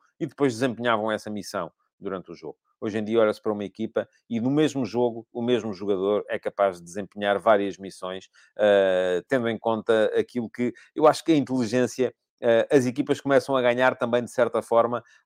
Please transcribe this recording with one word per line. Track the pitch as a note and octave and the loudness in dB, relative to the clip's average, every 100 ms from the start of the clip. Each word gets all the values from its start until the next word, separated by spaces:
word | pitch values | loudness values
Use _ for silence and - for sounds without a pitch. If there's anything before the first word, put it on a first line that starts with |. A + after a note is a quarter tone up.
| _ - | _ -10
e | D3+ | -8
depois | - C#3+ | 0 0
desempenhavam | A2+ C3 G#2+ A#2+ A2 A2 | 0 -2 -2 0 0 0
essa | G#2+ A2 | -2 -4
missão | G#2 F2+ G2 E2 _ _ _ | -10 -8 -8 -8 _ _ _
durante | G2 F#2+ E2+ | -8 -8 -10
o | |
jogo. | E2 D#2 - _ - | -14 -14 -16 _ -8
Hoje | A2+ G#2+ | -6 -4
em | |
dia | G#2+ A2+ | -2 0
olha-se | G#2+ G2+ | 0 -2
para | A2 | -6
uma | G#2 | -6
equipa | G2+ - A2 A2 G2 _ - | -8 -8 -6 -6 -8 _ -8
e | A#2 | -4
no | B2 | -2
mesmo | D3 D#3 C#3 | 0 0 -2
jogo, | A2 A#2 B2 A#2 - | -4 -2 -2 -4 -12
o | A#2+ | -6
mesmo | A#2+ A#2+ A2 | 0 0 -2
jogador | F#2 G2+ F#2+ G2 G#2 - | -6 -4 0 0 0 -2
é | A2 | -6
capaz | G#2 - G2 F2 | -6 0 0 0
de | |
desempenhar | E2+ F#2+ G2 G#2 G2+ G2 | -12 -12 -12 -4 -2 2
várias | G#2+ G#2 G2+ F#2 | 4 4 2 -6
missões, | G2 - F#2 F#2+ - _ _ - | -14 -12 -10 -10 -14 _ _ 0
eh, | G#2 G2+ F#2+ F#2 F#2 F2+ - | 4 6 4 2 2 0 -2
tendo | C3 A#2 | -2 -2
em | G#2+ | -2
conta | A2+ A2 - A2+ G#2 A2+ | -2 -2 2 2 2 0
aquilo | G#2+ B2 A2 | -2 -6 -8
que, | - B2 - - | -4 -6 -6 -12
eu | - D3+ | 2 4
acho | C#3 | 4
que | - | 2
a | D#3 | 2
inteligência, | B2 B2+ A2+ B2+ A#2+ - A#2+ _ _ - | 2 -2 0 0 0 -2 -4 _ _ -4
eh, | B2 A2+ - | 2 2 4
as | D3 | 0
equipas | B2 B2 C#3+ C3+ | 0 -2 -4 -2
começam | C#3 C3+ - | 2 2 2
a | C3 | 0
ganhar | B2 B2 B2+ - | 2 4 2 2
também, | A#2+ A#2+ | 0 0
de | A2+ | -2
certa | - A2+ A2+ | 0 0 0
forma, | - A#2 A#2 A#2+ - _ | 2 2 2 -2 -8 _